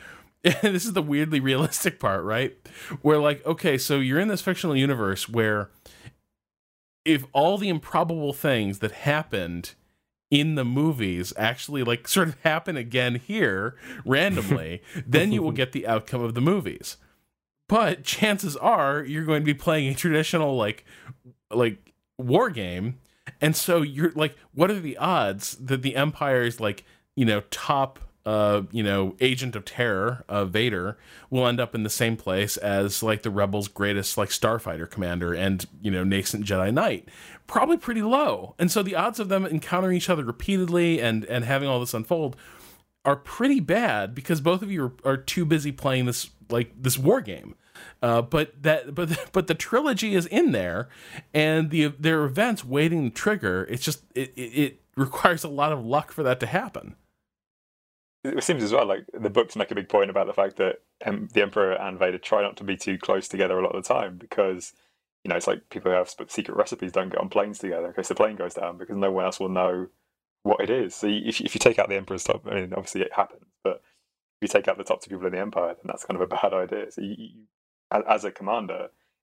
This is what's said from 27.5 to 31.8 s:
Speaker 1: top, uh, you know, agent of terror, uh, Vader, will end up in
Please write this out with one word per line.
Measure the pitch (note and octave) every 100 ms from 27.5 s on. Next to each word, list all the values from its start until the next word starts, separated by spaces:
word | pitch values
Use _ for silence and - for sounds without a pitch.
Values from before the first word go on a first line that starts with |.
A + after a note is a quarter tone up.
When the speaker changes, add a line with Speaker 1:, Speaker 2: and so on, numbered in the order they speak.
Speaker 1:
top, | - - C#3+ C3+ - - _ -
uh, | G#2+ G#2 G#2 F#2+
you | A2+
know, | G#2 G2 F#2+ -
agent | C3 B2 B2+ A2
of |
terror, | G2 - A#2+ F#2+ G#2+ B2 -
uh, | G2+
Vader, | G2 G#2 A#2+ G2 F2+ G#2+ - - -
will | B2+ B2
end | A#2+
up | A#2
in | A2+